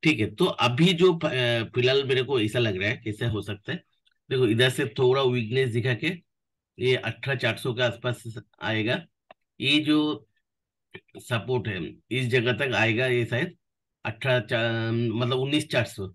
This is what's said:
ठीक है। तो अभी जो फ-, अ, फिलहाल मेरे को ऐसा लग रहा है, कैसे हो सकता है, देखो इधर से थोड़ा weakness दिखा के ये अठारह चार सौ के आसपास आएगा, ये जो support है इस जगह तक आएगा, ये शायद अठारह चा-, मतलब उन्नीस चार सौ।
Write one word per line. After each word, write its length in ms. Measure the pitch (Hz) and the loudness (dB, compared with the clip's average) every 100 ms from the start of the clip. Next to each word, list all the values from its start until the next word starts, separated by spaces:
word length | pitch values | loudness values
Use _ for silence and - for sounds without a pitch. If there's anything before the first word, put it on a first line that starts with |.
ठीक 160 | 160 131 | 2 0
है। 160 | 101 107 | -2 0
तो 100 | 175 | -2
अभी 480 | - 120 120 170 | 2 0 4 4
जो 200 | 175 185 170 | 6 4 4
फ-, 100 | - | 0
अ, 380 | 127 123 117 110 - | 0 0 0 -2 2
फिलहाल 280 | 123 139 | 4 2
मेरे 200 | 131 127 | 2 0
को 160 | 123 135 | 2 0
ऐसा 180 | 107 127 | 0 0
लग 180 | 113 92 | 0 0
रहा 120 | 104 | -2
है, 80 | 104 | -2
कैसे 280 | 110 98 120 | -6 -4 -2
हो 160 | 107 | -4
सकता 300 | 95 101 - | -6 -10 -8
है, 120 | 175 _ _ _ _ _ | -10 _ _ _ _ _
देखो 180 | 131 123 | 0 2
इधर 220 | 113 131 | 4 2
से 160 | 131 135 - | 2 -4 2
थोड़ा 240 | 127 131 | 2 4
weakness 460 | 131 123 110 127 131 | 2 0 -2 0 0
दिखा 240 | 113 120 117 | 0 -2 -2
के 120 | 156 180 _ _ _ _ _ - | -4 -6 _ _ _ _ _ -4
ये 180 | 127 127 | 0 0
अठारह 420 | - - 131 135 | -2 -8 -6 -2
चार 200 | 120 110 | -2 -2
सौ 160 | 135 | -4
के 100 | 117 | 0
आसपास 400 | 123 101 123 120 117 104 - _ | 0 0 -6 -6 -8 -14 -18 _
आएगा, 440 | 92 110 107 139 - _ _ - _ _ | -4 -2 0 -2 -6 _ _ -20 _ _
ये 200 | 131 147 | 0 2
जो 480 | 151 151 151 151 _ _ _ _ _ _ _ - _ - | 4 2 2 -4 _ _ _ _ _ _ _ -20 _ -20
support 480 | - 117 104 127 110 | -6 -4 -2 -4 -2
है 120 | 95 80 - _ | -6 -8 -10 _
इस 160 | 123 127 | -4 0
जगह 260 | 127 117 | 0 0
तक 200 | 120 139 104 | 0 0 0
आएगा, 320 | 113 110 131 | 2 2 2
ये 180 | 123 117 | 0 0
शायद 320 | 123 175 - _ _ _ _ - | -2 -4 -6 _ _ _ _ -10
अठारह 340 | - 139 127 | -6 0 0
चा-, 520 | 107 120 117 113 113 113 120 | 0 0 0 0 0 0 0
मतलब 260 | 110 120 127 | 0 0 0
उन्नीस 300 | 135 147 151 | 0 -2 0
चार 160 | 131 107 | -2 -2
सौ। 280 | - 95 | -4 -12